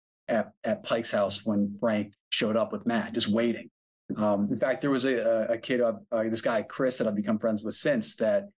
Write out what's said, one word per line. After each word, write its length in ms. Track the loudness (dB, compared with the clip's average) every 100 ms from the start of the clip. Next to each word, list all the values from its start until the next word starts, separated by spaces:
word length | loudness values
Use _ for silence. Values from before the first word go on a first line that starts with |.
| _ _ -2
at, 240 | -2 -2 -6
at 200 | -4 -4
Pike's 280 | -2 -2 0
house 340 | 0 0 0 0
when 300 | 0 0 0
Frank 340 | 0 0 -2 -10 _
showed 260 | -2 0 2
up 160 | 0
with 140 | -2 0
Matt, 280 | 0 0
just 140 | -2 0
waiting. 420 | 2 2 -2 -8 _ _ _ _ -2
Um, 340 | 0 2 0
in 80 | 0
fact, 220 | 0 0
there 100 | 0
was 140 | 0 2
a, 100 | 2
a, 380 | 2 2 2
a 40 | -2
kid, 240 | 0 2
uh, 120 | 2 0 -4
uh, 120 | -2 0
this 120 | 0
guy, 200 | 0 0
Chris, 380 | -2 -2 -2 0
that 80 | 0
I've 80 | 0
become 240 | 0 0
friends 240 | 0 -2
with 100 | -2
since 420 | -2 0 0 -2 -2
that 320 | 0 0 -2